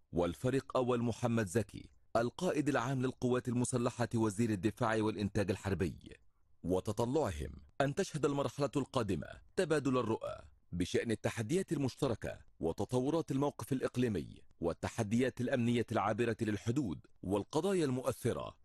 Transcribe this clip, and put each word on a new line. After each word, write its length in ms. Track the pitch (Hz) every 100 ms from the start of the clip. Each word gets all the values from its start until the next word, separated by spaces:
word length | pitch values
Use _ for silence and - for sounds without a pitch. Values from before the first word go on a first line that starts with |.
| -
والفريق 640 | 82 85 85 127 135 - 131
أول 240 | 123 123
محمد 440 | 120 - 120 113 101
زكي 420 | 117 - - - - _ 113
القائد 540 | 120 - 180 147 143
العام 320 | 131 123 131
للقوات 460 | 127 - 123 123 123
المسلحة 640 | 120 120 127 120 - 113 113
وزير 340 | 110 101 117
الدفاع 460 | 104 107 - 117 110
والإنتاج 560 | 107 101 101 107 95
الحربي، 640 | 98 95 92 87 - - - - _ _ -
وتطلعهم 880 | 85 92 - - 120 151 117 73 64 67 - -
أن 140 | 139 139
تشهد 300 | 190 143 143
المرحلة 440 | 143 139 - 139 147
القادمة 520 | 123 131 104 85 - - - -
تبادل 420 | 170 151 135 127
الرؤى 400 | 107 113 - - - - -
بشأن 400 | 87 90 110 117
التحديات 600 | 107 113 - 107 175 190
المشتركة 680 | 156 131 - 135 107 - - - -
وتطورات 720 | 80 80 101 127 135 160 -
الموقف 400 | 135 143 - -
الإقليمي 680 | 131 - 123 123 90 57 - - -
والتحديات 800 | 82 80 95 - 107 117 127 -
الأمنية 440 | 120 131 117 120 -
العابرة 460 | 110 101 110 117 107
للحدود 580 | 107 101 117 127 110 73 - -
والقضايا 600 | 87 101 - 156 190 190 143
المؤثرة 720 | 127 127 - 117 76 53 -